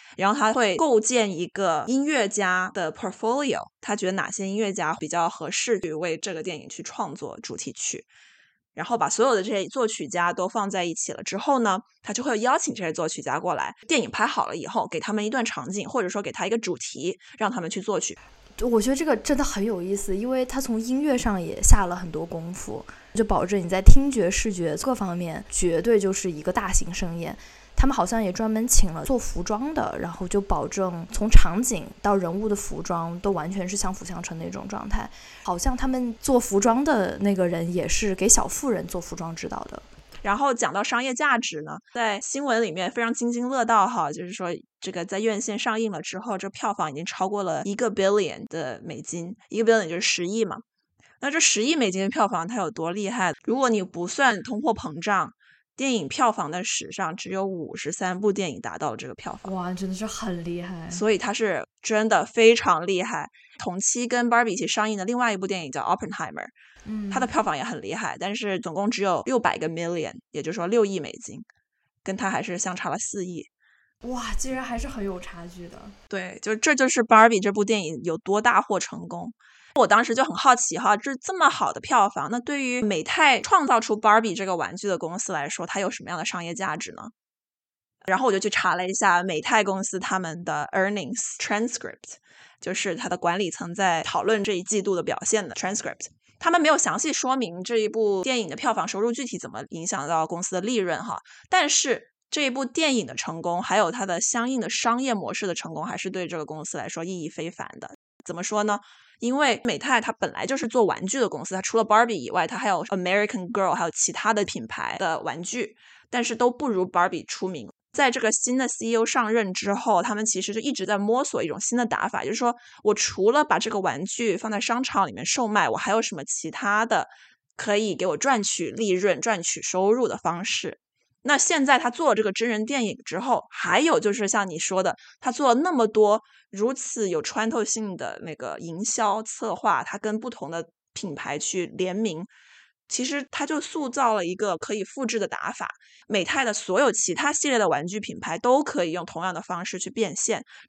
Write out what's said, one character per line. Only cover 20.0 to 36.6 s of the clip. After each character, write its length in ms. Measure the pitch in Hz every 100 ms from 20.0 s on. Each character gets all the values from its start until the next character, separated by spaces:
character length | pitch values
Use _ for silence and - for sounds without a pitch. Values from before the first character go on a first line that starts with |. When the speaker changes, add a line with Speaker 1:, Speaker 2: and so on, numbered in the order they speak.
| - 190
Speaker 2:
因 140 | 240
为 160 | 262 254
他 160 | 262
从 180 | 254 220
音 220 | 226 262
乐 160 | 294 247
上 240 | 233 190
也 200 | 165 -
下 260 | - 214 180
了 80 | 180
很 140 | 175
多 160 | 151 170
功 280 | 165 165
夫， 320 | 185 - - - - -
就 80 | -
保 220 | 214 190 180
证 160 | 202
你 60 | 170
在 140 | 190
听 280 | 196 269 277
觉、 220 | 247 175
视 200 | - 220
觉 260 | 180 165 151
各 180 | 262 247
方 220 | 190 175
面 260 | 170 160 -
绝 320 | - 180 165
对 180 | 220 220
就 140 | 190
是 180 | 190 185
一 100 | 151
个 120 | 170
大 180 | 202 196
型 220 | - 170
盛 240 | 180 185 170
宴。 200 | 170 - - - - -
他 100 | 262
们 80 |
好 120 | 254 185
像 180 | 226
也 80 | 202
专 180 | 190 220
门 160 | 220 247
请 280 | - 190
了 100 | 160
做 160 | 151 254
服 240 | - -
装 300 | 180 214 285
的， 200 | 320 - -
然 100 | 175
后 160 | 165 180
就 140 | 202
保 260 | 196 160 -
证 400 | 196 185 170 175
从 180 | - 214
场 320 | - 165 180
景 240 | 254 180 - -
到 140 | 202 196
人 180 | 175
物 140 | 190 214
的 80 | 202
服 260 | - -
装 380 | 170 170 165 175
都 120 | 202
完 200 | 180 156
全 160 | 196 185
是 80 | 202
相 180 | 214
辅 120 | 190 175
相 180 | 170
成 160 | 175 165
的 60 | 170
一 40 |
种 160 | 196 196
状 180 | 214 208
态。 180 | - - - - -
好 140 | - 175
像 180 | 254 247
他 100 | 262
们 300 | 254 240 220
做 180 | - 247
服 180 | -
装 240 | 196